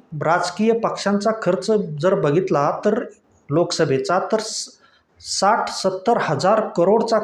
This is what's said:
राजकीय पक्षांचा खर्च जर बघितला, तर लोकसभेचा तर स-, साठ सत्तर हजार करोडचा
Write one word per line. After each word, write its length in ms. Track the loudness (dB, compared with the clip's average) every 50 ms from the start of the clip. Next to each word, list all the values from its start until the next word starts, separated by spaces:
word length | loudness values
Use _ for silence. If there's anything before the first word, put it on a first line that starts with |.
| -14 _ -10
राजकीय 580 | -4 0 0 2 2 0 -2 -2 0 2 2
पक्षांचा 600 | 2 2 0 -4 -4 -4 -2 -2 0 0 0 -2 -2 0
खर्च 300 | 0 0 0 0 0 0
जर 480 | 0 0 -2 -4 -4 -2 0 2 2 2
बघितला, 600 | 2 2 2 2 2 2 2 2 2 0 0 0 -2
तर 200 | 0 0 -2 -4 -8 -12 _ _ _ _ _ _ -2
लोकसभेचा 680 | 0 0 0 0 0 0 0 2 0 0 0 0 0 0
तर 200 | 0 0 -2 -2
स-, 300 | -2 -6 -8 -10 -10 -12 -16 _ _ _ _ _ _ _ _ -18
साठ 500 | -12 -8 -4 0 2 2 2 0 -2 -4
सत्तर 480 | -6 -4 -2 -2 -2 -2 0 0 0
हजार 500 | 0 0 -2 -2 0 2 2 2 2 0
करोडचा 520 | -2 0 2 4 4 4 4 2 2 0 -2